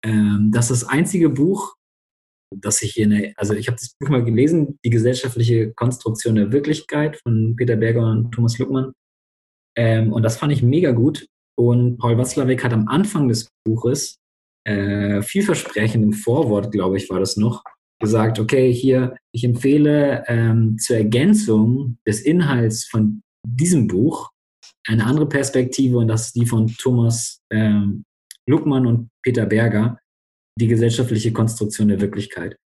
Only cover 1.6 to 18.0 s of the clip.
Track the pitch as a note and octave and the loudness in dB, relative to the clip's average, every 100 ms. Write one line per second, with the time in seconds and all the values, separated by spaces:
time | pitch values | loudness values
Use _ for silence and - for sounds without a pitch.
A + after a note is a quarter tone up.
1.6 | - - _ _ _ _ _ _ _ G2 | -6 -16 _ _ _ _ _ _ _ -10
2.6 | G#2+ G#2+ G#2+ - G#2+ G#2 G2+ - G#2 G#2 | -4 -4 -4 0 2 2 0 -6 -4 -4
3.6 | A#2 A#2+ - _ C#3+ C3+ A#2 A2+ C#3+ E3+ | -4 -6 -8 _ -2 0 2 2 2 2
4.6 | C#3+ - A#2+ A2+ A2+ B2+ C3+ A#2+ A#2 A#2 | 0 -2 0 2 2 0 -4 -2 2 2
5.6 | A2 A2+ A#2+ B2 - A2 A#2 A2 G2+ C3+ | 0 -2 -4 -2 -6 -4 0 0 2 0
6.6 | D3 D3+ - D3+ D3+ D3+ - A2+ A2+ A#2 | 0 -4 -4 -2 -2 -4 -2 0 0 -2
7.6 | A#2+ A2+ A2+ A#2 A2+ A2+ A#2 A#2+ A#2 A#2 | 0 0 2 2 2 0 -2 0 0 0
8.6 | C3 C3+ C3 - _ _ _ _ _ _ | -2 -2 -4 -8 _ _ _ _ _ _
9.6 | _ - A#2 A2+ G#2+ A2+ A2+ - D3+ C#3+ | _ -2 2 2 2 0 0 0 -2 2
10.6 | A#2+ D3 F3 A#2 B2+ D3+ - _ _ - | 2 2 2 2 0 -2 -14 _ _ -2
11.6 | A#2+ A#2+ B2 A#2+ A#2+ A#2 B2+ - B2+ B2+ | 2 2 2 0 0 0 0 -2 0 0
12.6 | B2 A2+ G#2+ C3+ G#3 E3+ C#3 A2+ - _ | 0 0 0 0 0 0 0 -2 -6 _
13.6 | - A2 A#2+ D3 - - _ _ _ _ | -4 -2 -2 -2 -6 -14 _ _ _ _
14.6 | - G2+ G2+ G2+ G2+ G2+ G#2+ F#3+ G#3 D#3 | -6 -4 -2 -2 -2 -2 -2 -2 0 -2
15.6 | - - A2 A#2 G#2+ G#2 - B2+ C#3+ G#2 | -4 -2 -2 2 0 0 -2 0 0 0
16.6 | G2+ G#2 F#2 F#2+ - F#2 F#2+ - A2 A#2+ | -2 -2 -2 -2 -4 -4 -2 0 -2 -2
17.6 | - _ _ _ | -12 _ _ _